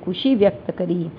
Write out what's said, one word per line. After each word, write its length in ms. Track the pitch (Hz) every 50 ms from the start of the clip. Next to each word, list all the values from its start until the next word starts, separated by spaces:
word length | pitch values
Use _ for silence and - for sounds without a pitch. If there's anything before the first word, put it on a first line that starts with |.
| -
ખુશી 300 | - 185 - - 269 269
વ્યક્ત 360 | 214 202 202 - - - -
કરી. 400 | - - 185 170 170 180 165 165 -